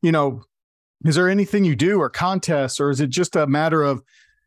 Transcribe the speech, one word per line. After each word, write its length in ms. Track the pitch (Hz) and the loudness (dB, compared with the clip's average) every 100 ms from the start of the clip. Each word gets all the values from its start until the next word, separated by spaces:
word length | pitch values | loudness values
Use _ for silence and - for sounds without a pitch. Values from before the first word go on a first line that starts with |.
You 100 | 170 | 2
know, 320 | 160 143 131 - _ _ _ _ _ | 2 0 -4 -16 _ _ _ _ _
is 120 | 151 151 | 0 2
there 120 | 185 | 2
anything 360 | 196 190 208 | 2 0 2
you 120 | 190 127 | 2 2
do 240 | 160 202 | 2 2
or 80 | 135 | 0
contests, 720 | - 175 190 - 151 135 - | -2 -4 -2 -2 -2 -2 -2
or 80 | 143 | -2
is 100 | 135 | 0
it 120 | 143 | -2
just 260 | 127 175 175 | -2 -2 0
a 100 | 147 | 0
matter 360 | 143 160 160 | 0 0 0
of, 200 | 143 139 _ _ _ _ | -2 -2 _ _ _ _